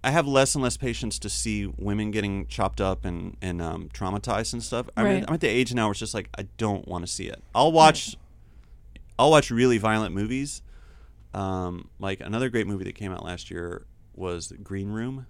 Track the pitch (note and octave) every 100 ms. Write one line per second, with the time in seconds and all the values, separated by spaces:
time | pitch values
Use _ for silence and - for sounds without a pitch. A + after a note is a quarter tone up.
0 | B2+ D#3 C#3 C3+ C3+ D3 B2+ - C3 A2+
1 | A#2 - G#2 - A#2 G#2+ G2 - G2 G2+
2 | G#2+ G#2+ G2+ G2 F2+ - G2 - G2 F#2
3 | F#2+ F2 F2 - F#2 F2 E2 E2 D#2+ -
4 | F#2+ G2+ A2+ G#2 A2+ A#2 A#2 A#2+ B2 -
5 | D3 G3 - - D3 A2+ B2 B2 G#2+ G2+
6 | A2 A2 F#2 - G2+ - A2 G2 - F2
7 | E2+ - F#2 - - - D3 D#3+ D#3 D#3
8 | - - - - - - - - - -
9 | - - C3+ D#3 - A#2 B2+ A#2 A2 A2
10 | G#2 F#2 G#2+ B2+ C#3+ - - - - -
11 | - - - - G2 F#2 F2+ F2+ - -
12 | G2 G2 - A2 B2+ A#2 G2+ G2+ F#2+ -
13 | G#2 F2+ E2 F2+ - F2 F2 F2+ - -
14 | - - F#2 F2 D#2+ - G2 G2 G2 G#2+
15 | A#2+ C3+ B2+